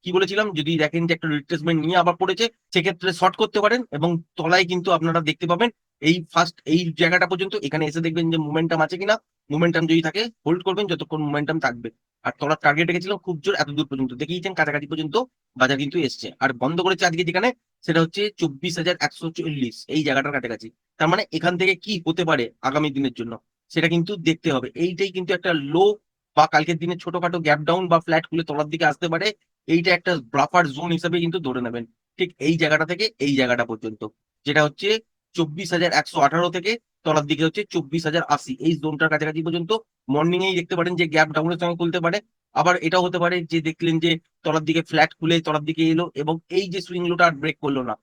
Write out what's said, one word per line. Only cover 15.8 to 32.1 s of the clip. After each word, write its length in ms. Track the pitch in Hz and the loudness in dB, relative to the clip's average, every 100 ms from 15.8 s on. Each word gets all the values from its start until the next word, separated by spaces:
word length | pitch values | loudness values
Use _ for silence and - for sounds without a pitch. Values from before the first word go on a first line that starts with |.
কিন্তু 140 | 143 175 139 | 0 0 -2
এসছে। 200 | - 107 - | -4 -12 -2
আর 80 | 135 123 | -2 0
বন্ধ 160 | 127 170 185 | -2 2 0
করেছে 180 | 190 180 | 2 0
আজকে 140 | 165 175 | 0 -2
যেখানে, 200 | 180 233 247 _ _ | 2 0 -2 _ _
সেটা 160 | - 160 | 0 2
হচ্ছে 180 | 165 202 208 - | 2 0 -4 -2
চব্বিশ 340 | 165 135 180 175 | -4 -2 -6 -2
হাজার 160 | 165 175 151 | -2 0 -4
একশো 200 | - 165 165 | -4 -8 -6
চল্লিশ, 400 | 160 147 120 - - | -6 -4 -4 -6 -4
এই 80 | 151 147 | -2 2
জায়গাটার 280 | 135 135 139 | 0 0 -4
কাছাকাছি। 320 | 123 110 113 _ _ _ | -6 -10 -12 _ _ _
তার 100 | 156 | 2
মানে 100 | 185 208 156 | 2 0 0
এখান 180 | 170 180 | 0 2
থেকে 140 | 190 185 | 0 0
কি 80 | 208 202 160 | -4 -4 -2
হতে 160 | 165 170 | -2 0
পারে 160 | 147 113 _ 127 | 0 -2 _ -2
আগামী 200 | 147 156 135 | 0 0 -2
দিনের 180 | 135 120 | -4 -4
জন্য 160 | 117 117 _ _ _ | -10 -10 _ _ _
সেটা 180 | 170 165 | -2 2
কিন্তু 180 | 170 170 202 160 | 2 0 -2 -2
দেখতে 200 | 160 165 | -2 -2
হবে। 140 | 135 123 - | -2 -4 -4
এইটাই 260 | 175 170 196 180 | -4 -2 -4 -4
কিন্তু 140 | 180 180 | -4 -2
একটা 140 | 180 165 139 | 0 -2 0
লো 120 | 165 202 208 _ _ _ - | 4 4 2 _ _ _ 4
বা 80 | 156 | 6
কালকের 260 | 151 156 165 | 4 2 -2
দিনে 120 | 175 180 | -4 -6
ছোটখাটো 360 | - 175 175 175 156 | -6 -4 -2 0 2
গ্যাপ 140 | 147 151 | 2 2
ডাউন 160 | 175 180 | 0 4
বা 60 | 165 | 2
ফ্ল্যাট 200 | - 160 - | 4 -2 0
খুলে 160 | 165 165 | -6 -4
তলার 200 | 147 151 | -4 -4
দিকে 160 | 165 160 | 0 0
আসতে 160 | 143 170 | 0 -2
পারে, 140 | 165 208 - _ _ - | 0 -2 -4 _ _ 0
এইটা 220 | 165 180 175 | 2 4 0
একটা 140 | 180 165 117 | 2 -2 -2
বাফার 300 | 143 147 180 160 135 | 0 2 2 2 -2
জোন 140 | 170 165 | -2 -2
হিসেবে 200 | 170 170 | 0 0
কিন্তু 140 | 170 180 139 | -2 -2 -4
ধরে 140 | 127 123 | -4 -4
নেবেন। 180 | 120 113 _ _ | -6 -10 _ _